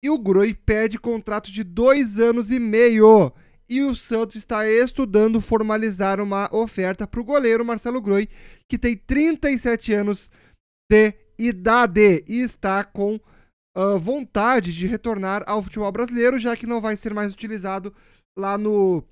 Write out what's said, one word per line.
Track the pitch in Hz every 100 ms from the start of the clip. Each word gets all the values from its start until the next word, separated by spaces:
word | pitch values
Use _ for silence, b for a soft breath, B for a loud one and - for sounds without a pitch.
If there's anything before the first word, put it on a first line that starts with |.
E | 269
o | 302
Groi | 196 190 208
pede | 214 - 214 220 220
contrato | 233 226 220 214 214
de | 196
dois | 202 175 247 277 247 202
anos | 233 233 214
e | 254
meio. | 233 214 240 220 214 220 151 b b b _
E | 247
o | 277 240
Santos | - 220 226 226
está | - 220 214
estudando | 220 247 - 254 202 220 226
formalizar | 202 226 220 214 220 185 196 196
uma | 202 196 202
oferta | 214 226 - 185 196 208
pro | -
goleiro | 226 285 247 226 233
Marcelo | 233 240 254
Groi, | 208 196 214 b b b b
que | 247
tem | 240 226
trinta | _ 262 311 320 294
e | 262
sete | 247 233 -
anos | 208 208 202 - b b b _ _ _
de | 214 214 208 _ _
idade | 233 190 185 233 233 180 208 170 -
e | 226
está | 254 - 196 196
com, | 202 - 202 214 b b b _ _ -
ah, | 196 202
vontade | 165 277 262 - 214 254 175 165
de | 185
retornar | 220 233 214 190 202 208
ao | 214
futebol | 185 - 208
brasileiro, | 196 233 240 233 254
já | 226 233
que | 226
não | 233
vai | 220 214
ser | 226
mais | 208 208
utilizado | 196 214 214 190 196 190 196 b b b -
lá | 196 202
no | 208 208 190 175 -